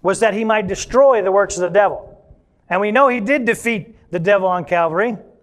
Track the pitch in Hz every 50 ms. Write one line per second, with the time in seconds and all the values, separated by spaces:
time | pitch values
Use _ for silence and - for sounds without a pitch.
0 | - 180 196 - 226 220 196 214 226 220 220 214 208 185 196 - - - - 254
1 | 277 277 254 220 185 196 190 202 202 190 190 175 180 175 170 202 202 185 143 -
2 | - - - _ _ _ - _ _ _ _ _ _ _ 175 185 208 208 208 254
3 | 285 269 247 247 202 220 285 294 240 226 226 - - 233 233 202 147 - - _
4 | _ _ - 180 165 190 202 196 185 185 180 180 165 - 180 170 170 165 156 175
5 | 214 247 233 - - - _ _